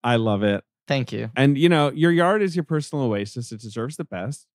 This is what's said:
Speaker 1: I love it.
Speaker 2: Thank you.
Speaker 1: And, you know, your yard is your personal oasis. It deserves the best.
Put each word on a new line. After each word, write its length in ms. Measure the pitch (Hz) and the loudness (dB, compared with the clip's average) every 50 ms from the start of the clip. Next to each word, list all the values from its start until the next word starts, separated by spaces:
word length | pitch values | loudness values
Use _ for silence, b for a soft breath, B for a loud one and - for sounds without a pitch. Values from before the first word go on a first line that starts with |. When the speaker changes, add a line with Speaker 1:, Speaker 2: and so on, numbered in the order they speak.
| - | 0
Speaker 1:
I 120 | 120 120 | 2 2
love 280 | 117 113 110 104 98 104 | 2 2 2 0 2 2
it. 200 | 104 101 98 _ _ _ _ _ | 0 0 0 _ _ _ _ _
Speaker 2:
Thank 240 | - 143 135 123 - | -4 -2 -2 -2 -4
you. 180 | - 107 117 117 - | -6 -8 -8 -6 0
Speaker 1:
And, 220 | 127 135 139 143 | 2 4 4 4
you 120 | 135 160 175 | 4 4 4
know, 220 | 175 151 147 139 | 4 4 2 0
your 200 | - 156 160 170 | 2 2 2 4
yard 300 | 170 170 175 180 208 214 | 4 4 4 4 2 2
is 140 | 202 190 160 | 0 -2 -2
your 80 | 180 156 | -4 -4
personal 400 | _ 160 151 143 - - 147 135 | _ -4 -4 -4 -4 -4 -2 -2
oasis. 460 | 117 107 101 101 101 - 123 117 - | 0 0 -2 -4 -6 -8 -12 -10 -10
It 100 | 117 107 | -12 -14
deserves 360 | 117 110 104 117 113 131 156 | -14 -10 -8 -8 -8 -8 -8
the 60 | - 165 | -10 -12
best. 400 | _ 101 90 92 123 147 - _ _ _ | _ -10 -8 -8 -8 -10 -12 _ _ _